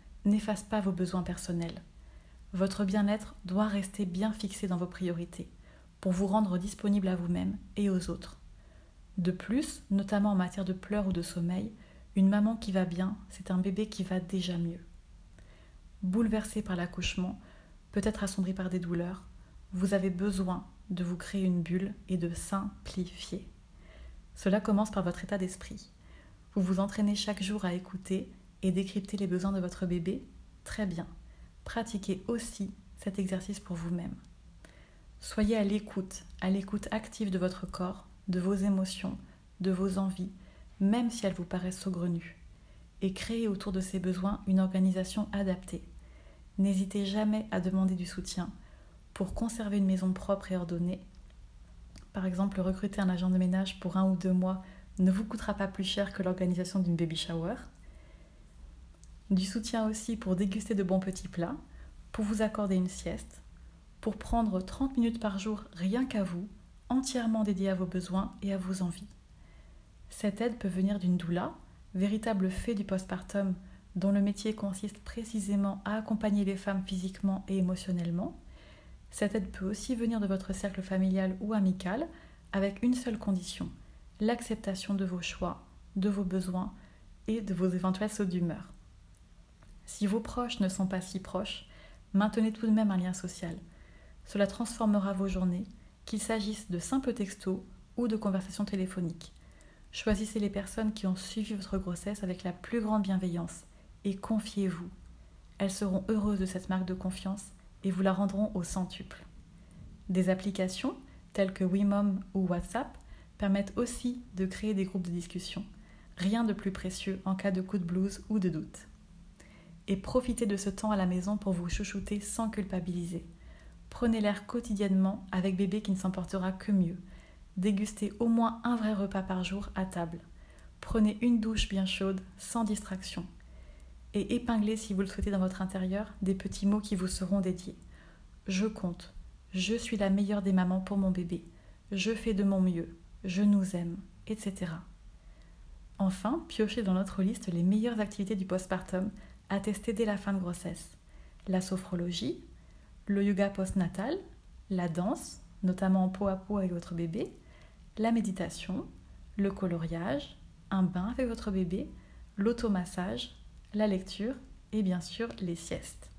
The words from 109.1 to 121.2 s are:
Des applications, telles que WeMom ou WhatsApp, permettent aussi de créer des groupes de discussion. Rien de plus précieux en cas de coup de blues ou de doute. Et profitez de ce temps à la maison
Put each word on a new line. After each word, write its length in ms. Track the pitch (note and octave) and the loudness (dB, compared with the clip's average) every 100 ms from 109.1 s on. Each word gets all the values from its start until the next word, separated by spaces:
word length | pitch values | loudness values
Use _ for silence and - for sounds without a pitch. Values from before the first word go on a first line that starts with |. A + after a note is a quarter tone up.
| - - - - - - - - - - | -16 -18 -20 -20 -20 -20 -18 -18 -10 0
Des 220 | F#3 F3+ | 2 4
applications, 640 | F#3 G3+ F#3+ F#3 - C4+ G#4 - - - | 2 0 0 -2 -2 -4 -4 -10 -20 -6
telles 180 | - F#3+ | 0 0
que 140 | F#3+ F#3 | 2 2
WeMom 560 | G3 G3+ G3+ G3+ F#3+ - F#3+ | 4 4 4 4 2 -2 0
ou 100 | F#3 | 2
WhatsApp, 500 | F3 - A#3 D#4 - - - - - | 0 -2 -2 -4 -8 -18 -20 -16 -2
permettent 340 | G3+ G3+ G3 - | 2 2 2 -2
aussi 460 | A#3+ - B3 A#3+ - F#3 | -2 -2 -4 -4 -6 -2
de 100 | F#3+ | -2
créer 300 | F#3+ G#3+ F#3+ | 0 0 0
des 100 | F#3+ | 0
groupes 220 | G3 F3 | -2 -2
de 40 | |
discussion. 540 | F3 E3+ F3+ - - - - - - - - | -4 -4 -8 -6 -8 -8 -12 -20 -20 -14 -2
Rien 280 | F#3 A3+ | 2 4
de 100 | A3 | 2
plus 180 | G3 G3 | 0 -2
précieux 500 | F#3+ F#3 F#3 G3 F#3 F#3+ | -4 -4 -4 -4 -2 -2
en 100 | F#3+ | 0
cas 160 | G3+ | 0
de 100 | F#3 | 0
coup 180 | F#3 G3+ | 0 -2
de 40 | |
blues 400 | E3+ F3+ G3 - - | 0 0 0 -2 -2
ou 80 | G#3+ | 2
de 120 | F3+ | 2
doute. 380 | D#3 - - - - - - - - - - - - - | 0 -4 -12 -20 -20 -20 -20 -20 -20 -20 -20 -20 -10 -4
Et 100 | F#3+ | -2
profitez 480 | - B3+ B3 A3+ G3+ | 0 0 0 0 0
de 120 | G3 | 0
ce 120 | G3+ | -2
temps 220 | F#3+ G#3+ | -2 0
à 40 | G3+ | 2
la 120 | F3+ | 2
maison 300 | F3+ | 2